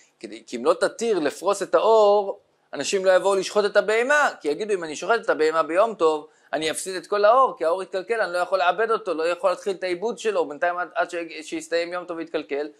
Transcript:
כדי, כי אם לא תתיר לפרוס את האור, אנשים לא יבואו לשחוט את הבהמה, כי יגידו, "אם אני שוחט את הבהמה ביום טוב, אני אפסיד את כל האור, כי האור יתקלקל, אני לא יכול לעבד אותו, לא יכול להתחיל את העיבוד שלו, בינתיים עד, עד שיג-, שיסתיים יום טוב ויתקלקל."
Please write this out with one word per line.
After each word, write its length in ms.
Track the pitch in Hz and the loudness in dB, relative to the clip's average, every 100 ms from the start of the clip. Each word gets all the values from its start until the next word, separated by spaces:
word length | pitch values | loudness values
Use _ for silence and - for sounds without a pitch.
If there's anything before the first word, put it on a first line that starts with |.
| _ _ | _ _
כדי, 220 | 107 110 - | -18 -16 -12
כי 100 | 117 | -2
אם 80 | |
לא 100 | 139 | 0
תתיר 440 | 175 - - 233 185 | 2 0 -2 -2 0
לפרוס 440 | 143 - 180 196 | 0 -2 -2 -2
את 120 | 180 | 0
האור, 680 | 170 208 220 208 208 196 - _ _ _ | 2 6 6 6 4 0 -8 _ _ _
אנשים 320 | 143 135 196 | -8 -4 0
לא 60 | 185 | 4
יבואו 240 | 185 185 | 4 4
לשחוט 300 | 196 180 208 | 0 0 0
את 120 | 202 208 | 2 2
הבהמה, 540 | 190 220 247 294 254 - | 2 0 2 2 2 -2
כי 80 | 147 | -4
יגידו, 260 | 156 208 | -4 -2
"אם 100 | 190 | -4
אני 120 | 160 139 | -4 -6
שוחט 240 | 180 226 | -2 0
את 100 | 180 | 0
הבהמה 320 | 143 156 160 | 2 2 2
ביום 320 | 151 175 226 | 2 2 2
טוב, 320 | 196 160 151 147 _ _ | 2 2 2 -4 _ _
אני 180 | 147 156 | -4 -2
אפסיד 260 | 147 185 185 | -4 -6 -10
את 100 | - | -4
כל 180 | 202 | 4
האור, 320 | 208 254 240 175 | 6 6 4 0
כי 80 | |
האור 180 | 165 190 | -2 -2
יתקלקל, 380 | 185 190 185 226 | -4 -8 -4 -2
אני 120 | 180 | -2
לא 60 | 175 | -2
יכול 200 | 175 190 | -2 0
לעבד 320 | 180 185 226 | 0 0 0
אותו, 240 | 226 185 | -2 -2
לא 80 | 156 | -2
יכול 280 | 165 170 190 | -2 0 -2
להתחיל 260 | 180 208 180 | -2 -4 -6
את 80 | |
העיבוד 340 | 185 175 220 196 | -6 -4 -6 -4
שלו, 300 | 220 190 147 | -2 -2 -4
בינתיים 300 | 143 175 180 | -2 -2 -2
עד, 100 | 165 | -4
עד 160 | - 175 | -4 -4
שיג-, 320 | 175 165 156 | -4 -10 -12
שיסתיים 500 | 156 165 156 170 170 | -10 -10 -4 -4 -2
יום 120 | 180 | -6
טוב 120 | 170 165 | -8 -10
ויתקלקל." 520 | 160 160 143 143 151 - | -6 -8 -4 -6 -6 -12